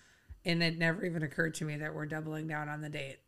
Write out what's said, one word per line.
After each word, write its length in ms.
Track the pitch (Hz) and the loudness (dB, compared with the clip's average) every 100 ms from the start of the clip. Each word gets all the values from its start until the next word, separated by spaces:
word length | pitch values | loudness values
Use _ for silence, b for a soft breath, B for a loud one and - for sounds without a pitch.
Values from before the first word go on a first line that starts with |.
| b b b b 180 | b b b b 2
And 160 | 170 | 4
it 160 | 170 165 | 4 4
never 260 | 165 170 185 | 4 4 2
even 180 | 165 | 0
occurred 320 | 156 - 165 - | 0 2 0 2
to 100 | 156 | -4
me 100 | 147 | -2
that 180 | 151 156 | -4 -4
we're 100 | 151 | -2
doubling 420 | 156 156 156 160 | -2 -2 -4 -2
down 220 | 151 147 | -2 -2
on 120 | 151 | -4
the 80 | 151 | -4
date. 280 | 147 135 123 | -6 -8 -10